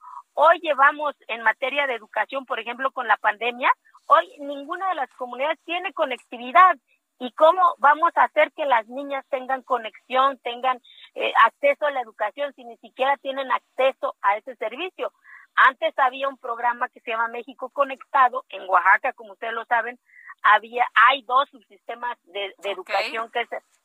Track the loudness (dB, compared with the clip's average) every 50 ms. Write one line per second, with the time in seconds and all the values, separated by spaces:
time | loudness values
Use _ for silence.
0 | -10 -18 -20 -20 -20 _ _ 4 4 4 4 4 0 -2 0 2 2 2 2 0
1 | -6 -8 -8 -10 _ -12 -12 -2 0 -2 0 0 -6 -4 -2 -2 -2 -2 -4 -8
2 | -10 _ -6 -6 -6 -6 -6 -10 -8 -8 -8 -8 -8 -10 -10 -6 -6 -6 -6 -6
3 | 0 0 0 2 2 -2 -2 -2 -6 -6 -6 -2 0 0 0 -2 _ _ _ _
4 | _ 4 4 4 4 0 -10 -14 -12 -10 -10 -10 -10 -10 -10 -6 -4 -4 -4 -4
5 | -6 -8 _ -12 -12 -12 -6 -4 -4 -4 -4 -6 _ -8 -8 -6 -6 -8 -4 -4
6 | -4 -4 -4 -10 _ _ -16 -14 -12 2 6 6 6 6 6 2 _ _ _ _
7 | _ _ _ _ -12 -12 0 4 6 6 6 6 2 2 2 4 4 4 4 6
8 | 2 0 2 2 0 2 2 0 0 0 -2 -6 -2 0 0 0 0 -4 -10 -10
9 | -8 -8 -8 -10 -6 _ -8 -8 -4 -6 -6 -6 -2 -4 -4 -4 -4 -8 -14 -16
10 | _ _ 0 2 2 2 0 -4 _ -10 -10 -4 -2 -4 -4 -4 _ _ -20 -20
11 | -20 -18 _ -6 -6 0 4 4 4 4 2 _ 0 0 0 2 -2 -2 -2 -4
12 | -6 -8 _ -6 -6 -6 -4 -6 -8 -8 -8 -14 -20 -20 -20 _ -20 -20 _ -4
13 | -2 -2 -2 -2 _ -8 -8 -8 -4 -4 -4 -4 -4 _ _ 0 0 0 0 -2
14 | -6 -8 -8 -2 -2 -2 -2 -2 -4 -12 -12 -8 -8 -8 -8 -8 -10 -10 -8 -8
15 | -10 -10 -10 _ _ -20 -20 -20 -20 _ _ 4 4 4 4 2 -4 -2 0 2
16 | 0 0 0 -2 -6 -6 -6 -8 -10 -10 -8 -4 -2 -4 -2 -2 -6 -8 -8 -14
17 | _ -6 -4 -4 -4 -4 -4 -10 -12 -14 -14 -14 -14 -10 -4 -4 -2 -2 -4 -12
18 | -14 _ 2 4 4 4 2 -2 -10 _ -16 -14 -6 0 0 2 4 4 4 4
19 | 2 -4 -6 -6 -16 -20 -16 _ -10 -8 -8 -8 -4 -2 -2 -2 -2 -4 -10 -14
20 | _ _ _ -20 -20 -20 -20 _ 4 4 4 4 2 -4 -4 -4 -4 0 2 4
21 | 4 4 4 2 -2 0 0 0 0 0 _ -20 _ _ -20 _ _ -16 -14 -10
22 | -10 -10 -10 -12 _ _ -10 -10 -10 -10 -12 _ -10 -10 -10 -10 -8 -4 -4 -4
23 | -4 -4 -6 -8 -10 -6 -6 -6 -6 -6 -10 -14 -14 _ _ _